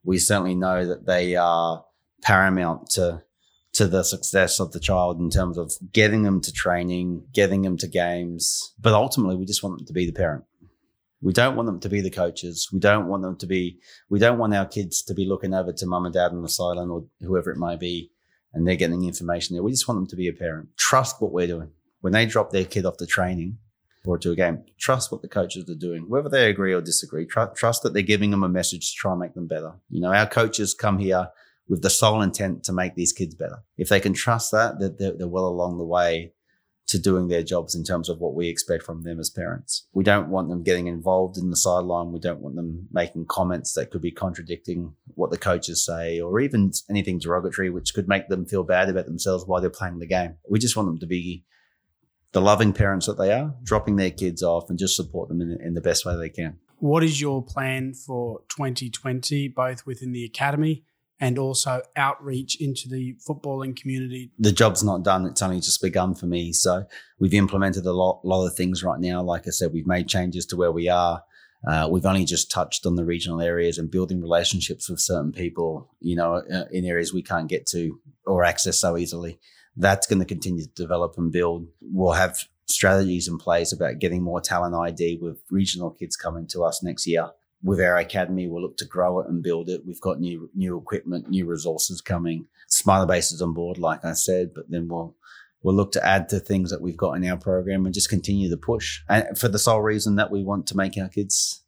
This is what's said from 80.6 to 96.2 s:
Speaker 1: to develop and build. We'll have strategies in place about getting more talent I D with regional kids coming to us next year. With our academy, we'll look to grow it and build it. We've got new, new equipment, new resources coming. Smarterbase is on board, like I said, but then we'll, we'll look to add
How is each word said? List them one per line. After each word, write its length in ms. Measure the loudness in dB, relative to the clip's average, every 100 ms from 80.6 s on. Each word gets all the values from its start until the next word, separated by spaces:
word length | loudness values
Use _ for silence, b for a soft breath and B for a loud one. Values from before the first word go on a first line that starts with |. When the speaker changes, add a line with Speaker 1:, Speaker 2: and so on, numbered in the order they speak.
| -6
Speaker 1:
to 40 |
develop 440 | -10 -2 0 0 0
and 140 | -2
build. 340 | 2 0 -2 -10 _
We'll 320 | -6 2 4
have 260 | 4 2 0 -12 _ -4
strategies 600 | 2 6 6 4 0 -4
in 120 | -6
place 340 | 0 0 0
about 260 | -2 -4 -2
getting 240 | -2 0
more 180 | -2 -4
talent 360 | -2 -2 -2 -2
I 160 | -4
D 260 | -2 -4 -2
with 220 | -8 -10 _
regional 400 | 0 0 -2 -8
kids 240 | -8 -10
coming 320 | -8 -6 -8 -8
to 140 | -2
us 180 | -2 0
next 280 | -6 -4 0
year. 220 | 0 0 -12 _ _
With 200 | 0 2
our 160 | 4 4
academy, 500 | 2 -2 -2 -2 -4
we'll 160 | -4
look 140 | -6 -8
to 80 |
grow 340 | -6 0 2 0
it 80 | -2
and 160 | -4
build 260 | -2 -2 -4
it. 160 | -8
We've 160 | -8 -6
got 200 | -4 -2
new, 280 | -4 -6 -8
new 240 | -4 -4 -4
equipment, 500 | -6 -6 -4 -8 -2
new 160 | -2
resources 560 | -2 -4 -4 -2 -4 -4
coming. 460 | -4 -2 -2 -6 -10 b b
Smarterbase 640 | 2 6 6 6 2 0
is 100 | -2
on 100 | -4
board, 260 | -2 -4 -2
like 260 | -2 -2
I 80 | -4
said, 420 | -2 0 0 0
but 160 | -6 -8
then 160 | -6 -4
we'll, 300 | -6 -8 _ B B B B
we'll 100 | 2
look 160 | 4 4
to 140 | 2 4
add 220 | 2